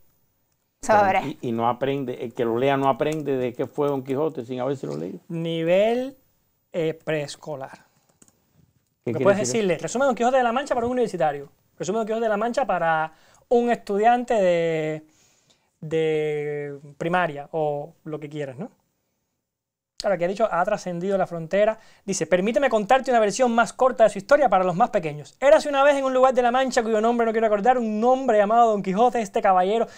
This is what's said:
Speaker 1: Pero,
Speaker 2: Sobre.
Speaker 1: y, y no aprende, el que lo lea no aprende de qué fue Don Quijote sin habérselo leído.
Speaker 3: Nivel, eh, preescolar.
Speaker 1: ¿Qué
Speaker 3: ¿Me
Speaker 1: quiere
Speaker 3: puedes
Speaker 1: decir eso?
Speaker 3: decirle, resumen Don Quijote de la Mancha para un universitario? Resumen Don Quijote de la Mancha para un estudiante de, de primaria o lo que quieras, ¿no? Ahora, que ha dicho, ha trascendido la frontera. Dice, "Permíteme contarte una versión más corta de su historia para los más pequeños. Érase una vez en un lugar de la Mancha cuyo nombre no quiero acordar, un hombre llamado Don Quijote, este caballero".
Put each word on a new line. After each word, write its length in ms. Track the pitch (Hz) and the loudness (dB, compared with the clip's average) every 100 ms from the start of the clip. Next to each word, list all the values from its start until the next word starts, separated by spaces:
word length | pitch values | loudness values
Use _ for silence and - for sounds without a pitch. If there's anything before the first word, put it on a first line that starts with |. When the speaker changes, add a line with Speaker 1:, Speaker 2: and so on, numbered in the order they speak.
| _ _ _ _ _ _ _ _ | _ _ _ _ _ _ _ _
Speaker 1:
Pero, 180 | - 214 | 0 2
Speaker 2:
Sobre. 220 | 202 190 | 4 0
Speaker 1:
y, 160 | 139 156 | -2 -8
y 100 | 131 | -6
no 160 | 113 117 | -2 -2
aprende, 560 | 120 135 139 127 127 | -2 -2 -4 -6 -8
el 100 | 120 | -8
que 120 | - 117 | -4 -2
lo 120 | 113 | 0
lea 200 | 135 139 | 0 2
no 100 | 139 | 0
aprende 480 | 139 151 156 143 135 | 0 -2 -4 -4 -4
de 180 | 127 | -4
qué 140 | 117 131 | -6 -8
fue 220 | - 143 | -4 -2
Don 120 | 139 | -2
Quijote 440 | 131 131 156 143 120 | -4 -4 -4 -6 -10
sin 160 | 127 | -6
habérselo 340 | 127 139 143 147 | -6 -6 -8 -8
leído. 240 | 170 196 - | -10 -12 -12
Speaker 3:
Nivel, 920 | 165 165 165 165 185 214 240 262 277 _ _ _ _ _ | -10 -6 -4 0 2 2 -2 -6 -12 _ _ _ _ _
eh, 220 | 185 160 | -6 -6
preescolar. 920 | 160 - 156 143 - - 139 135 - _ _ _ _ _ _ _ _ _ _ _ _ | -6 -6 -6 -6 -12 -14 -14 -14 -18 _ _ _ _ _ _ _ _ _ _ _ _
Speaker 1:
¿Qué 80 | - | -8
Speaker 3:
¿Me 60 | 113 | -2
Speaker 1:
quiere 60 | 185 | 2
Speaker 3:
puedes 140 | 196 | 2
Speaker 1:
decir 200 | 214 226 | 0 -2
eso? 80 | 202 | -2
Speaker 3:
decirle, 100 | 156 | -2
resumen 300 | 165 233 277 | -4 -2 0
Don 80 | 247 | 0
Quijote 220 | 240 262 | 0 2
de 60 | |
la 100 | 240 | 0
Mancha 200 | 233 285 | -2 -4
para 140 | 262 233 | -4 -2
un 60 | |
universitario? 560 | 254 233 175 156 143 139 _ _ - | -2 -4 -2 -2 -4 -12 _ _ -10
Resumen 220 | 160 214 | -6 -4
Don 80 | 214 | -4
Quijote 160 | 220 | -4
de 60 | 226 | -2
la 80 | 202 | -2
Mancha 280 | 233 240 247 | -2 -2 -2
para 460 | 180 165 160 156 - _ _ - | 0 0 0 -2 -10 _ _ 0
un 220 | 240 240 | 0 2
estudiante 640 | 233 - 202 220 240 240 233 | -2 -2 0 2 2 0 0
de, 680 | 185 175 165 160 156 156 156 _ _ _ _ _ _ _ | 2 2 0 -2 -4 -6 -12 _ _ _ _ _ _ _
de 1000 | 156 160 160 156 151 151 147 147 147 143 147 147 | -6 -2 0 0 -2 -4 -6 -8 -8 -12 -16 -8
primaria 520 | 165 180 170 139 143 | -2 0 -2 -4 -8
o 440 | 165 151 147 151 - 165 | -4 -4 -4 -10 -16 -12
lo 140 | 151 | -12
que 100 | 147 | -10
quieras, 280 | 151 139 127 | -10 -10 -10
¿no? 140 | 226 _ _ _ _ _ _ _ _ _ _ _ _ - | -14 _ _ _ _ _ _ _ _ _ _ _ _ -8
Ahora, 160 | - 180 | 0 2
que 60 | |
ha 40 | 175 | 2
dicho, 180 | 202 220 | 2 0
ha 140 | 170 | 2
trascendido 540 | 185 208 185 170 185 196 | 0 0 -4 -6 -2 0
la 100 | 175 | -2
frontera. 500 | 170 160 190 214 214 - _ - | -4 -2 2 2 0 -6 _ -6
Dice, 200 | 190 160 | -4 0
"Permíteme 440 | 180 196 247 269 | 2 2 0 2
contarte 420 | 226 202 262 262 | 0 2 2 4
una 80 | 240 | 2
versión 340 | 208 196 247 | 2 2 0
más 200 | 233 226 | 2 0
corta 320 | - 262 - 220 | 2 0 4 2
de 40 | |
su 80 | 196 | 2
historia 300 | - 294 254 | 2 4 4
para 160 | 190 | 2
los 120 | 185 170 | 2 0
más 160 | 226 | 0
pequeños. 440 | 208 160 147 139 - | 0 -4 -8 -14 0
Érase 260 | 269 302 294 | 6 6 6
una 160 | 277 | 2
vez 140 | 285 277 | 4 4
en 80 | 269 | 2
un 80 | |
lugar 200 | 254 262 | 4 4
de 80 | 247 | 4
la 100 | 240 | 2
Mancha 320 | 247 269 254 | 2 0 0
cuyo 180 | 220 214 | 0 0
nombre 240 | 226 240 226 | 0 0 0
no 80 | |
quiero 140 | 220 220 | 0 2
acordar, 300 | 208 208 254 | 2 2 2
un 240 | 226 214 | 0 0
hombre 340 | 240 262 269 214 | 0 2 2 2
llamado 320 | 202 233 233 | 4 4 4
Don 100 | 208 | 2
Quijote, 380 | 185 185 247 240 | -2 2 2 0
este 220 | 214 233 | -4 0
caballero". 460 | 202 185 185 226 220 | 2 2 2 0 -2